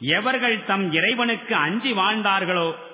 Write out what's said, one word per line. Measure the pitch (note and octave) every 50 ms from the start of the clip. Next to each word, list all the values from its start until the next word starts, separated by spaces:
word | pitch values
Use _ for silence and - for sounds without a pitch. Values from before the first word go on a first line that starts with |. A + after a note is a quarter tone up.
எவர்கள் | A#2 C3+ D#3+ F#3+ G#3+ B3+ B3+ B3 B3 A#3+ A3+ G3+ D#3+
தம் | - G3 G3 G3 E3+
இறைவனுக்கு | D3+ D#3+ F3 G#3+ B3+ A#3+ A#3+ A#3 A3+ - - - A3+
அஞ்சி | E3+ D3 D#3 F#3+ A#3 C#4 C4+
வாழ்ந்தார்களோ | A#3 G3 F#3 G3+ G#3+ G#3+ G3+ G3+ F#3+ G3 F#3+ E3+ F3+ F3 E3+ E3 D#3+ - - -